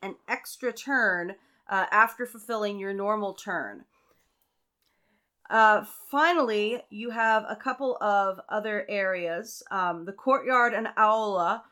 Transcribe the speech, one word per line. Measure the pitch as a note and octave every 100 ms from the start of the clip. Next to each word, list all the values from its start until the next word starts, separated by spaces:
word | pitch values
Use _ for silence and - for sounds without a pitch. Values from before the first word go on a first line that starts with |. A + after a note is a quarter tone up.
an | G3 - -
extra | B3 - - B3
turn, | A#3 C4+ C4+ G#3+ F3+ F3 G3 _ _ -
uh, | G3 F#3
after | G#3 A3+ - A#3+
fulfilling | A3+ G#3+ A3 G#3 G3+
your | G3
normal | G3 G3+ G#3+ G3
turn. | - G3+ E3+ G#2+ G2+ - _ _ _ _ _ _ _ _ _ _ _ _ _ _ _ -
Uh, | A3 G#3+ G#3 G#3+ - -
finally, | C#4+ E4 E4+ A#3+ G#3 G#3+ A#3+ -
you | G#3 A#3
have | A3+ A3 A3 G#3+
a | G#3+
couple | C4 C4 C4+ A#3+
of | G#3 G3+ G3 F#3+ -
other | G#3+ G#3+ G#3 -
areas. | G3+ F#3+ F3+ E3+ E3+ A3+ - -
Um, | F#3+ F3+ E3+
the | E3+
courtyard | G3+ C4 C4+ B3 B3+ A#3+
and | G#3+ A3 -
aula | G#3+ A3 G#3+ F#3 F3 A3 -